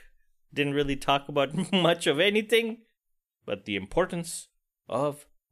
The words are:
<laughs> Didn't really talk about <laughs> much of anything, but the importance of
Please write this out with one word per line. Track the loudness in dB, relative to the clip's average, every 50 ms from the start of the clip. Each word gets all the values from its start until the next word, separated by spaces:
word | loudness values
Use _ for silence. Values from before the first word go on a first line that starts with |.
| -18 -20 _
<laughs> | _ _ _ _ _ _ _
Didn't | -4 -2 -2 0 0
really | 0 0 0 -2
talk | -4 0 0 0 0 0 -2
about | -2 0 0 0 -2 -4 -2 0
<laughs> |
much | 2 4 4 4 2 2 2
of | 0 2 4
anything, | 4 4 2 2 2 2 2 2 2 0 -6 -8 _ _ _ _ _ _ _ _ _ _ _ _ -10
but | -8 -8 -8 -4
the | -4 -4
importance | -4 -4 -2 0 0 0 0 -2 -8 -8 -8 -10 -14 -14 _ _ _ _ _ _ _ _ -6
of | -4 -2 -2 -2 -4 -6 -14 _ _ _ _ _